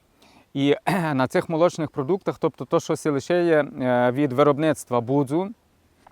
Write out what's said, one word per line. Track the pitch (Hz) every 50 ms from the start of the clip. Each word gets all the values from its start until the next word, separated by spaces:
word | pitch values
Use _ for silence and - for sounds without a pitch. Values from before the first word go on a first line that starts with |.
| _ _ _ _ - _ _ _ _ _ -
І | 139 139 143 139 -
<clears throat> | - - 180 190 160 156 143
на | 131 131 123
цих | - 180 - -
молочних | 165 156 170 175 - - 156 131
продуктах, | - 151 131 143 190 196 - 165 139 -
тобто | - 156 - - 139
то, | - 170 160
що | - - 160
сі | - - 160
лишає, | 143 135 - - 175 175 170 170 160 151
е, | 143 - - 139 127 127 123 123 120 123
від | 123 139 147 135
виробництва | 123 135 147 147 139 139 160 156 139 - - - 123 120
будзу, | 117 123 139 143 143 123 147 175 190 202 240 - _ _ _ _ _ _ _ _ _ -